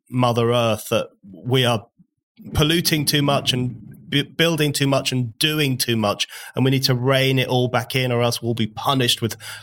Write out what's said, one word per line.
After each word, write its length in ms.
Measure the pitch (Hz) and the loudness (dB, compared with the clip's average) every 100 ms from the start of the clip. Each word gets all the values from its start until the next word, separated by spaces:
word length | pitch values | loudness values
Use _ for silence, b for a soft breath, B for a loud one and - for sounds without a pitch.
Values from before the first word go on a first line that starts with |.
| _ | _
Mother 420 | 127 123 117 117 | 0 2 2 2
Earth 380 | 120 117 107 - | 2 0 -2 -2
that 180 | 110 - _ 101 | -2 -2 _ -20
we 340 | 90 110 131 120 | -14 0 2 2
are 200 | 117 - _ _ _ _ _ - | 0 -4 _ _ _ _ _ -6
polluting 520 | 151 151 170 170 160 139 | 0 2 2 0 0 0
too 160 | 151 | 0
much 300 | 143 139 - | 2 0 0
and 240 | 127 127 - - - - | -2 -4 -6 -16 -20 -2
bu-, 140 | 143 | -2
building 480 | 139 - 165 160 147 | -2 0 0 2 0
too 160 | 135 139 | 0 2
much 240 | 135 120 | 2 0
and 260 | 127 120 - | -2 -4 -2
doing 380 | 156 151 143 127 | 0 0 0 0
too 180 | - 113 | -2 0
much, 320 | 104 98 - B B - | 0 -2 -6 B B 0
and 80 | |
we 80 | 131 | 2
need 120 | 135 | 2
to 120 | 135 127 | 2 0
rein 440 | 127 135 135 131 | 2 2 2 2
it 80 | - | 2
all 200 | 127 123 | 0 2
back 280 | 117 117 131 | 0 -2 -2
in, 160 | 127 | 0
or 100 | 120 | 0
else 200 | 120 120 | 0 0
we'll 120 | 117 | -4
be 140 | 117 107 | -2 -2
punished 540 | - 135 135 120 - | -2 -2 0 0 0
with 140 | 113 - B B | -2 -6 B B